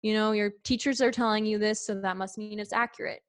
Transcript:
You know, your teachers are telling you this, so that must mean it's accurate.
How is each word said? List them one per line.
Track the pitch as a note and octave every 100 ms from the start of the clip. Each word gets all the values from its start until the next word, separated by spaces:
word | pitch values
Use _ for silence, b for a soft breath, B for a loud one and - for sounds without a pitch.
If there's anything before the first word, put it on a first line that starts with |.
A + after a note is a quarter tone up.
You | G#3+
know, | G#3+ G#3+
your | G#3+ G#3 G#3
teachers | - A#3+ - B3+
are | C4
telling | B3 A#3 G#3+
you | G#3+ G#3+
this, | G#3+ G#3+
so | - G3
that | F#3+ F#3
must | F#3+ -
mean | G#3+ G#3
it's | G#3
accurate. | - A#3 - D#3+ C3+